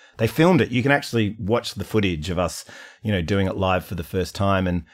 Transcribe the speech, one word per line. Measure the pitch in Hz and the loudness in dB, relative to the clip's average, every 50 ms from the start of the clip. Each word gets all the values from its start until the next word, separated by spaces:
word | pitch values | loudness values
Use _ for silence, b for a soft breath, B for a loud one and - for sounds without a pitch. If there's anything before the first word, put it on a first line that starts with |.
| b b b b | b b b b
they | 117 | -2
filmed | 113 - - 160 180 185 151 | 0 2 4 4 6 6 4
it. | 147 127 | 4 2
You | 120 127 110 | 0 0 2
can | 135 143 | 2 2
actually | 139 - - - 117 107 101 104 - | 2 0 0 0 0 0 0 -2 -4
watch | 104 92 113 120 - - - | -2 0 0 0 -2 -4 -8
the | 95 87 | -10 -6
footage | - - 110 101 95 87 78 76 87 | -2 0 0 2 0 0 -2 -4 -4
of | 87 87 | -2 -2
us, | 90 80 - - - B B B B B B B B | -2 -2 -4 -8 -14 B B B B B B B B
you | 107 | -2
know, | 104 90 82 | -2 -2 0
doing | 76 101 98 95 | 0 0 0 0
it | 92 - | 0 0
live | - 95 92 92 92 87 | 0 0 0 0 0 -2
for | - 98 | -4 -8
the | 85 82 | -8 -8
first | - - 95 90 - - | -6 -4 -4 -4 -4 -4
time. | - 101 98 98 92 92 | -2 0 2 2 2 2
And, | 90 87 87 - b | 2 0 -2 -4 b